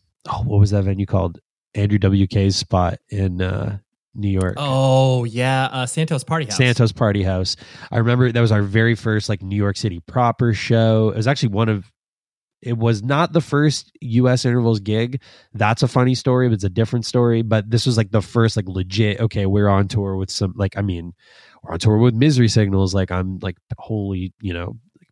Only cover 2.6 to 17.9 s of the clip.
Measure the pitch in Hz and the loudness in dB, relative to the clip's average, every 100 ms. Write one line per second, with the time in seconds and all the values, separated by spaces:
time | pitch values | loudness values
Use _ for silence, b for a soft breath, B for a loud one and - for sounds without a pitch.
2.6 | - 92 87 - _ 101 95 90 92 90 | 0 0 0 -4 _ -4 -4 -2 -4 -4
3.6 | - 98 - _ _ 104 101 95 92 - | -6 -8 -14 _ _ -6 -2 0 -2 -2
4.6 | 143 135 135 131 131 127 117 117 127 131 | -2 0 2 4 4 0 -2 -4 -2 0
5.6 | 131 131 123 - 160 131 - 160 120 101 | -2 -6 -6 -4 -2 -4 -4 -4 -2 0
6.6 | 127 123 113 - 110 101 92 92 92 - | 2 4 0 2 0 0 -2 -2 -4 -8
7.6 | B B B 117 113 123 127 117 113 104 | B B B -2 2 2 2 2 2 2
8.6 | 101 110 113 113 110 107 - 101 98 101 | 2 2 2 0 -2 -2 -2 -6 -4 -2
9.6 | 101 - 107 85 - 127 120 - 120 107 | -2 -2 -6 -6 -4 0 0 2 0 0
10.6 | - 113 113 110 110 110 110 143 117 101 | 2 2 4 4 2 0 -2 0 -2 0
11.6 | 110 104 - _ _ _ _ _ _ _ | 0 -2 -6 _ _ _ _ _ _ _
12.6 | 120 117 117 104 120 143 170 160 - 143 | -8 -2 0 0 0 0 0 -2 0 2
13.6 | 151 - - _ 123 117 127 127 127 123 | 2 0 -8 _ -2 2 2 2 0 2
14.6 | 117 107 98 107 120 131 B B B 101 | 2 0 -2 -2 -2 -6 B B B -2
15.6 | 104 113 131 131 127 123 131 127 123 104 | 0 2 0 2 2 2 0 2 2 0
16.6 | 98 90 110 120 - 123 120 117 113 110 | -2 -2 0 -2 -2 0 2 2 0 -2
17.6 | 101 113 135 | 0 0 2